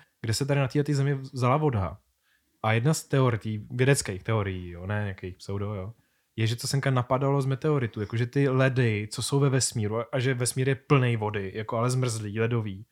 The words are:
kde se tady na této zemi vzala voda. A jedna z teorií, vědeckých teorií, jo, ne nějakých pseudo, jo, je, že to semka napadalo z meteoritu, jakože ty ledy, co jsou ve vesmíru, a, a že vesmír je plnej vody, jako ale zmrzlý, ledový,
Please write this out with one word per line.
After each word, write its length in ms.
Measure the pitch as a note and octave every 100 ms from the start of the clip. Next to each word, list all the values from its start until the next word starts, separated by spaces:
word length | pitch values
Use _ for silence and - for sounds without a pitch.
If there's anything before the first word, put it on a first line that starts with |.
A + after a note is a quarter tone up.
| _ _
kde 140 | A2
se 120 | G#2+ C#3
tady 140 | C#3+
na 80 | C3
této 240 | D3 C#3+
zemi 220 | C#3+ C#3
vzala 420 | C#3 C3+ C3+ B2 C#3+
voda. 420 | D3+ A2+ F2+ - _ _ _ _ _ _
A 100 | A2
jedna 220 | A2+ B2+
z 100 | D#3+
teorií, 600 | - C#3 B2+ A2 A2 G#2+ G#2+
vědeckých 520 | B2 C3 C#3 - F#2
teorií, 480 | - A2 G2 F#2 F2
jo, 160 | F2 F#2+
ne 140 | G#2
nějakých 340 | G#2 F#2 F#2 F#2
pseudo, 380 | - G2+ G2+
jo, 180 | G#2 F#2+ - _ _ _ -
je, 100 | A2+
že 100 | A#2
to 100 | B2+
semka 240 | C#3 C3+
napadalo 520 | B2+ A#2+ B2+ C#3 C#3
z 40 | C3+
meteoritu, 540 | C3+ D#3+ D3 A#2 -
jakože 260 | G2+ A#2 A#2+
ty 220 | C#3 C#3
ledy, 600 | C3 C3 B2+ A#2+ G#2 G#2+
co 100 | -
jsou 180 | A#2 C#3+
ve 80 | C#3
vesmíru, 500 | B2+ - A#2 G#2 A2
a, 60 | A#2
a 60 | C3+
že 160 | B2
vesmír 340 | B2+ B2 C3 B2+
je 60 |
plnej 420 | C3 - C#3 B2+ A#2
vody, 360 | G#2+ G#2 F#2+
jako 240 | G2+ G#2 A#2
ale 120 | B2
zmrzlý, 500 | B2+ B2+ A2 G#2+ G#2+
ledový, 440 | A#2 A#2+ G#2+ F#2+ A2+